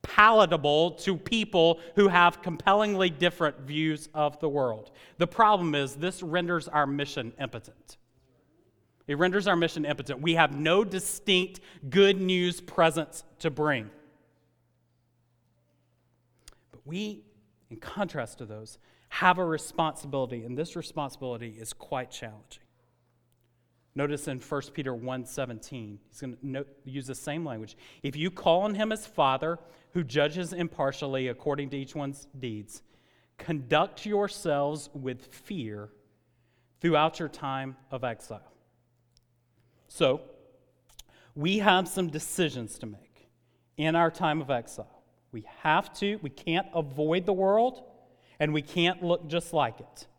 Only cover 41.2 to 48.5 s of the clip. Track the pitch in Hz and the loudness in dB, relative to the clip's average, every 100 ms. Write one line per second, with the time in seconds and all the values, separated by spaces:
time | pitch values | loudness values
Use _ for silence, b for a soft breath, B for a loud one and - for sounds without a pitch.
41.2 | b 147 156 208 208 185 180 190 175 147 | b -4 -2 4 6 4 2 -2 -4 -4
42.2 | - - 160 127 110 - 113 101 _ _ | -8 -2 -2 -2 -10 -10 -14 -14 _ _
43.2 | _ _ _ _ _ - 156 165 165 - | _ _ _ _ _ -2 2 4 2 2
44.2 | 170 151 139 123 113 - 107 - _ _ | 0 0 0 -2 -4 -16 -16 -20 _ _
45.2 | _ 117 - - 156 165 202 - 202 208 | _ -16 -16 -4 2 2 0 -4 -4 -4
46.2 | 151 - - 165 175 170 147 131 151 175 | -8 -8 -2 -2 0 -4 -4 -2 0 0
47.2 | 185 190 190 208 247 247 - - _ b | 0 0 2 4 2 -2 -20 -20 _ b
48.2 | b b 151 | b b -2